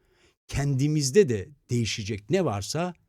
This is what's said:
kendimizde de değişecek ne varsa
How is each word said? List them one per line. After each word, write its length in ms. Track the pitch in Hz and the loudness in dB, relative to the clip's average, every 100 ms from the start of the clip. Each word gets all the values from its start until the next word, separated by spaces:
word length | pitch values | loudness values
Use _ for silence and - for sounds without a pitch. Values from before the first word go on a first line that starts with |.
| _ _ _ _ _ | _ _ _ _ _
kendimizde 800 | - 143 135 147 151 135 143 175 | -4 0 0 2 0 4 4 4
de 200 | 107 90 - _ | 2 -4 -14 _
değişecek 600 | 120 110 - 101 107 - | -2 -2 -4 -6 -8 -2
ne 160 | 185 160 | 0 0
varsa 480 | 101 98 151 180 170 | -2 -4 -6 -6 -8